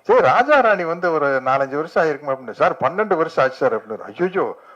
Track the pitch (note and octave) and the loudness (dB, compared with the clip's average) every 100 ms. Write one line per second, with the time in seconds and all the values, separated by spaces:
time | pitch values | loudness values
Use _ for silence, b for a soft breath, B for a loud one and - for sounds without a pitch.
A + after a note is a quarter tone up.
0 | - A#3+ C4 G#3+ C4+ D4 A3+ G3 E3 E3+ | 2 4 6 4 4 4 4 2 -2 -2
1 | F3 D#3+ C#3 C3+ C3 C3+ C3+ C#3 E3 G#3 | -2 0 0 0 0 -2 -2 -4 -4 0
2 | E3 C#3 D3 C3 A#2+ G#2 D#3+ E3 C3 F3+ | 0 -2 -6 -8 -8 -2 0 0 -4 -2
3 | G#3+ F3 E3 - C3 - C3 A2 A2 G#2+ | -2 0 -2 0 0 0 -2 -2 -8 -14
4 | - G2+ F3+ F3+ B2 - B | -12 -6 -4 -2 -4 -6 B